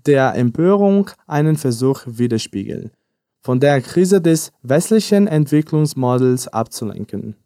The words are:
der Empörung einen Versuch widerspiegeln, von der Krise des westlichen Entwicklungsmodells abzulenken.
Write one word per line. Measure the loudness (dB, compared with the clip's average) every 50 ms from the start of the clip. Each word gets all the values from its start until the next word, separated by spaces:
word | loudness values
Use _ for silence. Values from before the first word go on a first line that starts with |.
| 0
der | 2 2 2 2 0 0
Empörung | 0 0 0 0 0 2 2 2 4 4 2 2 2 0 -2 -6 _ _
einen | -4 -2 0 0 0 0
Versuch | 0 -2 -2 -2 0 0 -2 -2 -2 -6
widerspiegeln, | -10 -4 -4 -2 -2 -2 -4 -4 -6 -8 -8 -8 -8 -10 -10 -12 -14 -18 _ _ _ _ _ _ _ _ _
von | -6 -4 0 2
der | 2 2 2 2
Krise | -2 -2 0 0 2 4 2 2
des | 4 2 2 0 -2 -6 _ _ -4
westlichen | -2 0 0 2 2 0 0 2 2 2 2 2
Entwicklungsmodells | 2 2 0 0 2 0 0 0 0 0 0 0 0 -2 -2 0 0 2 2 2 2 0 0 -4
abzulenken. | -6 -6 -6 -6 -6 -8 -10 -10 -10 -10 -10 -12 -10 -10 -10 -10 -12 -14 _ _